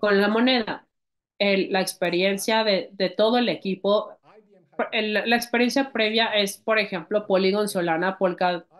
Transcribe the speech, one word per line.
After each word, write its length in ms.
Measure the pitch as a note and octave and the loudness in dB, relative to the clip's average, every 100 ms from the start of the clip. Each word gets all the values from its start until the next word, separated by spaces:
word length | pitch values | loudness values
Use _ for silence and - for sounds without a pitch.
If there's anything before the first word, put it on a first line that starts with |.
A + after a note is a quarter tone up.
Con 200 | G#3 G3 | 0 2
la 60 | G#3 | 2
moneda, 580 | A3 B3+ B3 G#3+ - _ _ _ _ _ - | 2 2 2 -2 -10 _ _ _ _ _ -2
el, 320 | G3+ G3 E3+ | 0 2 0
la 100 | F#3+ | -2
experiencia 840 | F#3 - F3 F3 F#3+ G3 - A3 | -2 -4 -2 0 0 0 0 0
de, 260 | A3 F#3 - | 2 0 -2
de 160 | - F#3 | -4 -2
todo 280 | F#3 A3 B3 | 2 2 2
el 100 | A3+ | 0
equipo, 680 | D3+ F#3+ F#3+ G3 G#3 - - _ G3+ _ _ _ D#3+ - | -2 -4 -2 0 0 -2 -12 _ -20 _ _ _ -8 -4
el, 220 | A3+ G#3+ | -2 -2
la 240 | G#3 A3+ A#3 | 0 0 0
experiencia 560 | - A#3 B3 C4+ C4+ | 0 0 2 0 -2
previa 420 | - G#3+ A3 A3 | -2 0 0 0
es, 240 | G#3+ G3 - | 0 -2 -4
por 220 | - A3 | -2 0
ejemplo, 460 | G#3 F3+ D#3+ G#3 G#3 | -2 -6 -4 -4 0
Polygon, 400 | F#3+ F#3+ G#3 G#3 | 2 2 0 -2
Solana, 500 | F#3+ E3+ E3 F#3 F#3+ | -2 -2 0 -2 0
Polka-, 460 | F#3+ F3 F3+ F3 - | -2 0 -2 -2 -8